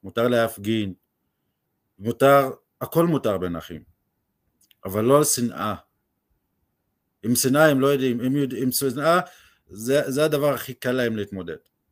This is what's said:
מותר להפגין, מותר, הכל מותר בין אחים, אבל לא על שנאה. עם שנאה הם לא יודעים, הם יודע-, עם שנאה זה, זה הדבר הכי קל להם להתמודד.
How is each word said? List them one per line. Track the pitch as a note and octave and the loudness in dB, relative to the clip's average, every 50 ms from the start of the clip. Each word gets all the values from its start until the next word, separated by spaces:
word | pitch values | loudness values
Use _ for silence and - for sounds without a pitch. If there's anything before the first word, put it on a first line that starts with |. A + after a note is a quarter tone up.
| - | -14
מותר | G2 - A#2 A#2 | -8 -2 0 0
להפגין, | B2 B2 A#2 A#2 A2+ - - G2+ G#2 A2+ A2 G#2 G2 F2 - _ _ _ _ _ _ _ _ _ _ _ _ _ _ _ _ _ _ _ - | 2 2 2 0 0 -2 -6 -4 -4 -2 -2 -2 -6 -8 -12 _ _ _ _ _ _ _ _ _ _ _ _ _ _ _ _ _ _ _ -10
מותר, | G2 A#2 A#2 - C3+ C#3 C#3 C#3 C3+ C3 - - _ _ _ - | -8 -6 0 2 4 6 6 6 4 2 -4 -10 _ _ _ -12
הכל | B2+ - - D#3+ E3+ | -10 -4 0 0 2
מותר | F3 D#3+ C#3 - A2+ G2+ | 2 0 0 0 -2 -2
בין | F#2 F2+ F2+ E2+ | -2 -2 -4 -6
אחים, | E2 - - F2 D#2+ - _ _ _ _ _ _ _ _ _ _ _ _ _ _ _ _ _ _ _ - | -8 -10 -12 -16 -16 -18 _ _ _ _ _ _ _ _ _ _ _ _ _ _ _ _ _ _ _ -10
אבל | G2 F#2+ G#2+ A2 | -6 -2 0 2
לא | B2 C#3 | 4 4
על | D3 D3+ | 4 4
שנאה. | D3 - - A#2+ A#2 - - F2+ G#2+ G2 - - _ _ _ _ _ _ _ _ _ _ _ _ _ _ _ _ _ _ _ _ _ _ _ _ _ _ _ - | 2 0 -2 -2 -4 -6 -6 -6 -6 -6 -8 -12 _ _ _ _ _ _ _ _ _ _ _ _ _ _ _ _ _ _ _ _ _ _ _ _ _ _ _ -4
עם | A2 B2 | -2 -2
שנאה | A#2+ - C3 C3 D3 D#3+ | 0 2 2 4 6 6
הם | D#3 C#3+ C3 | 6 6 4
לא | C3+ | 2
יודעים, | C#3 C#3+ C#3 C3 C3 A#2 A#2+ | 2 2 2 0 0 -2 -2
הם | A#2+ B2+ C3+ | -2 -2 0
יודע-, | C#3+ C#3 B2+ C3 | 0 -2 -2 -4
עם | G#2 B2+ B2+ | -4 -4 -2
שנאה | B2 - - C3+ A#2 C#3+ D3 D#3+ E3+ F3+ F3+ - - - _ _ _ _ _ - | -2 -2 -2 -2 -4 -2 0 2 2 2 0 -4 -12 -20 _ _ _ _ _ -20
זה, | - G2+ A2+ B2 C3+ D3 - C3 | -16 -8 -2 0 0 0 0 0
זה | C3 C#3+ D3+ | 0 0 0
הדבר | D#3 D3+ C#3+ C#3+ D3 C3+ | 0 2 0 0 0 -2
הכי | A#2 - - B2 | -2 -6 -12 -12
קל | - - B2+ | -6 -4 -2
להם | B2 B2+ B2 A#2 A2+ | -2 0 0 -2 -2
להתמודד. | G#2+ G2+ - G2+ G2 F2+ E2 D#2+ D2 _ _ _ _ _ _ | -4 -6 -8 -8 -10 -10 -10 -12 -14 _ _ _ _ _ _